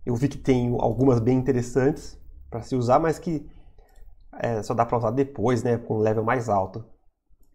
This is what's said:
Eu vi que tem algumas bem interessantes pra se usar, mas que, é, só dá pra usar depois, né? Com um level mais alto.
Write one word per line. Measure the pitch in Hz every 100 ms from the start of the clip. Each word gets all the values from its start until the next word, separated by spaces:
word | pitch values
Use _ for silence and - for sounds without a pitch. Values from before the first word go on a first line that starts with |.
Eu | -
vi | 120 139
que | -
tem | - 127 120 120
algumas | 123 110 135 120
bem | 113 127
interessantes | 127 135 113 135 131 - - - - - -
pra | 117
se | - 127
usar, | 117 139
mas | 165 151
que, | 180 156 - - - - - - - - - -
é, | 120 113
só | 101
dá | 117
pra | 117 120
usar | 113
depois, | 127 135 - 110 120
né? | 120 117
Com | - 110
um |
level | 107 110
mais | 110 127 107
alto. | 101 95 113 117 - _ _ _ - _